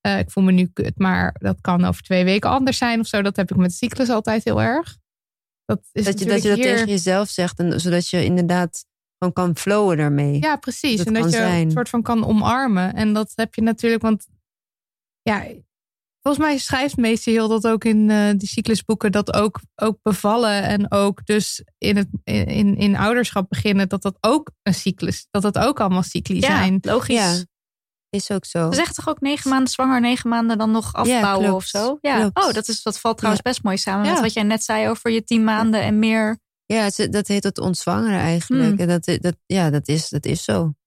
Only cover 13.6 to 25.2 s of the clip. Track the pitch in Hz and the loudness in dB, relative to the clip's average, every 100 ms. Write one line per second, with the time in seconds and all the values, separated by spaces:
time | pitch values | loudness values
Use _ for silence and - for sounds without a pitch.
13.6 | 226 220 233 226 226 214 - _ _ _ | -2 0 0 0 0 -2 -4 _ _ _
14.6 | _ _ _ _ _ _ - 208 - - | _ _ _ _ _ _ -4 -4 -6 -16
15.6 | _ _ _ _ _ _ - 277 311 277 | _ _ _ _ _ _ -2 0 2 0
16.6 | - 269 277 - 233 226 - 226 220 220 | -2 -2 -2 0 2 2 2 2 2 0
17.6 | 226 220 226 214 214 214 208 202 202 - | 2 0 2 4 4 4 4 2 -2 -4
18.6 | 220 214 - 220 214 196 - - 208 - | 0 -2 0 -2 0 0 0 0 0 -2
19.6 | - - 220 208 - 196 202 226 233 202 | -16 -4 -4 -2 -2 0 0 0 0 0
20.6 | 190 202 202 202 202 196 - 214 - - | 0 -2 0 2 0 -2 -2 -2 0 -8
21.6 | - _ - 208 196 - - 208 - - | -14 _ 0 0 0 -6 -4 -2 0 2
22.6 | 202 196 202 196 202 240 233 - 190 - | 2 2 2 2 2 0 0 -2 -4 -2
23.6 | 214 196 190 196 - - 214 294 302 _ | 0 2 0 -2 -6 -2 0 0 -2 _
24.6 | - 180 - 180 175 190 | -4 -2 -2 -4 -4 -6